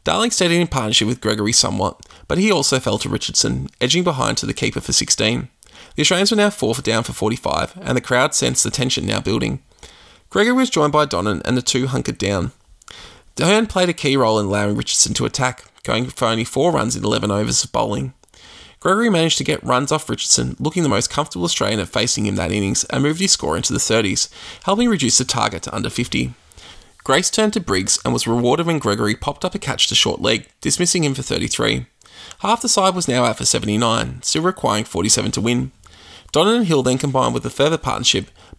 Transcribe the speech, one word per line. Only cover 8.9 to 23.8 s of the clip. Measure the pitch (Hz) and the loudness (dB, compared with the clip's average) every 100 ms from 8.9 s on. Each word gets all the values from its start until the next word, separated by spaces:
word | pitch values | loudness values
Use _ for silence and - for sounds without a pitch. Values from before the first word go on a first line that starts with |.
| - - | -2 -2
now | 101 | -2
building. | - 107 110 135 _ _ - - - - _ 190 | 0 0 -2 -4 _ _ -20 -20 -20 -20 _ 0
Gregory | 220 | 2
was | 254 254 | 4 2
joined | 170 147 | 2 2
by | 151 147 | 2 2
Donnan | 87 104 92 - | 0 0 -2 0
and | 123 | -2
the | |
two | 123 123 135 | 0 0 0
hunkered | 127 - - | -2 -4 -2
down. | 95 101 113 - _ - - - - - - - | -2 0 -2 -6 _ -20 -20 -20 -20 -20 -16 -2
Hearn | 165 208 226 | 2 2 2
played | 190 180 | 0 0
a | |
key | 165 143 135 | 0 0 4
role | 113 110 | 4 2
in | 101 | 2
allowing | 104 104 104 | 0 0 -2
Richardson | - - - | -2 0 0
to | - | 0
attack, | 120 - 127 - - _ | -2 0 -2 -2 -16 _
going | - 113 127 | -2 -2 -2
for | - 120 | 0 0
only | 113 | 0
four | 117 131 170 | -2 0 2
runs | 151 113 | 2 0
in | 113 104 | -2 0
eleven | 110 104 | 0 0
overs | 101 107 - | 0 0 -2
of | - | -2
bowling. | 117 110 104 131 - _ - - - - - | -2 -2 -2 -6 -10 _ -20 -20 -20 -20 -4
Gregory | 170 196 233 | 0 2 4
managed | 175 170 - | 4 2 0
to | 139 | -2
get | 151 | -2
runs | - 123 143 | 0 0 2
off | 156 - | -2 -2
Richardson, | 120 - - 123 123 | -4 0 0 0 -2
looking | 143 180 | -4 0
the | 151 | 0
most | 101 - | 0 -2
comfortable | - 151 180 170 | -4 -4 -2 -2
Australian | - 101 107 | 0 0 -2
at | 90 | -2
facing | - 104 - 107 | -2 -2 0 -2
him | 98 | -2
that | 85 | -2
innings, | 104 98 - - | 0 0 -2 -2
and | 131 | 0
moved | 143 160 | 0 0
his | 190 | 0
score | - - 82 | 0 0 -2
into | - | -2
the | |
thirties, | 87 | -2